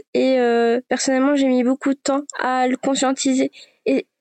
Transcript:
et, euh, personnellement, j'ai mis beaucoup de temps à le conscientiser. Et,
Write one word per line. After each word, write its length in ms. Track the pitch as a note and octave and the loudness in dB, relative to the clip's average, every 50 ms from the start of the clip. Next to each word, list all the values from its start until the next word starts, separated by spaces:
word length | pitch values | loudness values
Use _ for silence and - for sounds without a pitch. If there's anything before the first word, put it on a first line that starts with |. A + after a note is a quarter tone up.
| - _ - | -2 _ -2
et, 260 | B3 B3+ C4 C4 B3+ | 0 2 2 2 2
euh, 400 | A#3+ A#3+ A#3 A#3 A#3 A#3 A#3 B3 B3+ - | 2 2 2 2 2 2 0 -2 -2 -4
personnellement, 460 | B3 B3+ - C4+ C4 C4 C4 C#4+ D4 | -4 -4 -2 0 0 2 2 2 2
j'ai 120 | C#4 C4+ C4 | 2 2 2
mis 160 | B3+ B3+ A#3+ | 2 2 2
beaucoup 300 | B3 C4 - - C#4+ C4+ | 0 0 0 0 -2 -2
de 60 | - | -2
temps 200 | - - C4+ C#4 D4 - - - | -2 -2 -2 -2 -4 -6 -8 -6
à 280 | - B3+ B3+ B3+ B3+ B3+ | -4 -2 0 0 0 0
le 100 | B3+ - | -2 -2
conscientiser. 720 | - C4+ C4+ C4+ C#4 C4 C4+ - - C4+ C4 C4 C4+ C#4 - - - - _ _ - | -2 -2 -2 0 0 0 -2 0 0 0 0 0 0 -2 -4 -10 -20 -20 _ _ -4
Et, 200 | - C4+ B3+ - _ _ _ | -2 -2 -2 -2 _ _ _